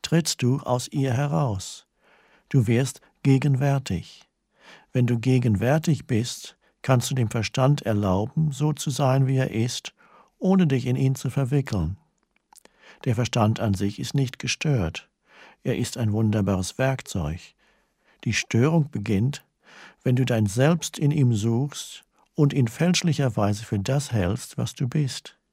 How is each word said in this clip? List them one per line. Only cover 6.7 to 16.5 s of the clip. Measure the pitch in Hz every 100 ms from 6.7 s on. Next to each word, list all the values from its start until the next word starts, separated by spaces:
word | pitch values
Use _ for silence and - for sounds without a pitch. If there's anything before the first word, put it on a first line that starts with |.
| _
kannst | - 127 -
du | 131
dem | 110
Verstand | 120 107 - 131 143
erlauben, | - 107 101 92 110 - 156
so | 131 151
zu | 147 -
sein, | 127 135 135 131
wie | 131
er | 131
ist, | 113 120 - - _ _ - _ _
ohne | 202 190 170
dich | 135 127
in | 127
ihn | 135 131
zu | 131
verwickeln. | 139 131 143 135 104 80 98 _ _ _ _ _ - - _ - - -
Der | 120
Verstand | 117 120 107 113
an | 113
sich | 95 101 -
ist | 131
nicht | 143 131 -
gestört. | 127 - 160 131 82 - _ _ _ - - _
Er | 131 120
ist | 120 -
ein | 110
wunderbares | 104 110 107 101